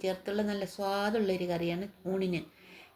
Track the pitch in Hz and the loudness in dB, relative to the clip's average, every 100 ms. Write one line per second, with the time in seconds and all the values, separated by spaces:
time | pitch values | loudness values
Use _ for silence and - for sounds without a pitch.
0 | 185 185 - 208 208 202 185 - 196 202 | -2 -2 -2 0 0 0 -4 -2 0 2
1 | 208 226 202 180 175 170 170 175 202 - | 2 2 2 2 0 0 0 -2 -6 -6
2 | - 190 190 165 - - - - - | -2 0 0 0 -4 -16 -20 -20 -20